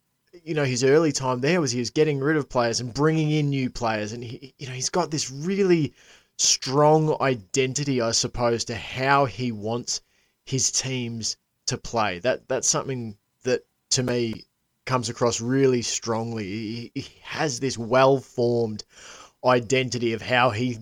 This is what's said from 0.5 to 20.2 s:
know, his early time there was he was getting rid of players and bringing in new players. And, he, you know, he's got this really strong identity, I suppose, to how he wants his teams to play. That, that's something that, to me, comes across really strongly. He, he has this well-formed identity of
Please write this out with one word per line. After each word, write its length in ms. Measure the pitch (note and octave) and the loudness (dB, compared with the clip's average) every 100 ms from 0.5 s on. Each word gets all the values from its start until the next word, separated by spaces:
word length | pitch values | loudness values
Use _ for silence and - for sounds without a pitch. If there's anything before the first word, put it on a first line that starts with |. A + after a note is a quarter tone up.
| D3+ | -2
know, 80 | |
his 200 | C3+ B2 | 0 2
early 280 | C3 D3+ E3 | 4 6 4
time 280 | C3+ C3 B2+ | 0 -2 0
there 220 | C3+ F3+ | 0 2
was 100 | C#3 | 0
he 60 | A#2+ | -2
was 140 | A2+ | -2
getting 280 | D#3 D#3 C#3 | 2 2 2
rid 160 | C#3 D#3 | 0 0
of 140 | C3 | 0
players 300 | B2+ A#2 A2+ | 0 0 0
and 120 | B2 | -4
bringing 380 | A2 D#3 D#3+ D3+ | 0 2 2 2
in 200 | D3+ C#3+ | 2 2
new 200 | C#3 B2+ | 0 -2
players. 420 | - A#2 G#2+ G#2 | -2 -2 -2 -4
And, 120 | A#2+ | -8
he, 320 | A#2 B2 C3 - | -12 -14 -16 -16
you 80 | C3 | -12
know, 80 | |
he's 160 | B2+ - | -6 -4
got 220 | F3+ D#3+ | -2 -2
this 180 | D#3 B2+ | -2 -4
really 640 | C3+ E3+ G3 F#3+ E3+ C3+ - - - _ - | -6 -4 2 4 4 2 -4 -20 -20 _ -2
strong 760 | - - C3 C#3 D3+ D#3 D#3 - | 0 0 0 4 6 6 4 2
identity, 800 | C3+ B2 F#2+ C3 C3 C3 C#3+ B2+ | 0 -2 -2 -2 -2 -2 -2 0
I 80 | A2+ | 0
suppose, 560 | A2+ B2 - A#2+ A#2 - | 0 -2 0 0 0 -2
to 100 | G#2+ | -8
how 500 | - B2+ C3+ C#3 C3 | -8 -2 2 4 2
he 260 | G2+ B2 | -2 -6
wants 500 | G#2 G#2+ A#2+ - - _ _ _ _ - | -4 -4 -4 -4 -8 _ _ _ _ -6
his 240 | C3 - | -2 0
teams 640 | - C3 B2+ A#2 A#2 G#2 - _ _ - | -2 -4 -4 -6 -6 -6 -8 _ _ -6
to 100 | A#2+ | -6
play. 400 | - A#2 G#2 F2 | -4 -2 -2 0
That, 300 | B2+ - - | -2 -2 -2
that's 200 | B2+ - | -2 0
something 480 | D3+ - B2+ A#2 G#2+ _ _ | -2 -2 -6 -8 -12 _ _
that, 200 | B2+ A#2+ - _ - | -2 -2 -4 _ -4
to 100 | - | -2
me, 440 | B2 B2 A#2 G#2 - _ _ _ - | 0 -2 -2 -6 -14 _ _ _ -4
comes 220 | B2+ A#2 | -2 -2
across 300 | - A#2+ A2+ | -2 -2 0
really 440 | A#2 C3+ C3+ B2 | 0 4 4 4
strongly. 640 | A2 - A2+ A2+ A#2 A2+ G2 | 0 -4 -2 -4 -4 -6 -6
He, 460 | A2 G#2+ A#2 A#2 C#3 | -6 -6 -8 -10 -10
he 120 | - _ | -12 _
has 380 | - - D#3 A#2+ | -10 -4 -4 -2
this 180 | C3+ A2+ | -4 -4
well-formed 1080 | A2+ B2+ C3+ C3+ - - A#2+ A#2+ A2+ G#2+ - - - - - _ | 0 4 6 4 0 -2 0 2 0 -4 -12 -20 -20 -20 -20 _
identity 720 | B2+ B2+ A2+ C3 B2+ B2 A#2 | 2 2 2 0 0 -2 -2
of 80 | A2 | -2